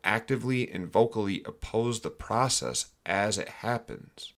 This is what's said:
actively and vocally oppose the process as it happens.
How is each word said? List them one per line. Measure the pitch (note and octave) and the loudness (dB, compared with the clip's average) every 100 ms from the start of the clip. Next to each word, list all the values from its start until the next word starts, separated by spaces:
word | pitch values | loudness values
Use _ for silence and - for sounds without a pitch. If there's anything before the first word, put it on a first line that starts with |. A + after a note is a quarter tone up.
actively | F#2 A2 - C3 B2 B2+ B2 | 2 2 2 -2 0 0 -2
and | F#2+ E2+ | -4 2
vocally | G#2 A2+ A2+ G2+ F#2 - | 4 4 2 -2 -2 -6
oppose | - - A2+ A#2+ A#2 | -12 -2 0 0 -2
the | - | -6
process | - - A2+ C3 - B1 B1 - _ - | -8 -2 2 2 2 0 -2 -4 _ -2
as | G2 G#2 F#2+ | 2 2 0
it | - | -4
happens. | - A2+ A#2 - - - - - - | -6 -2 -2 -4 -12 -14 -16 -16 -18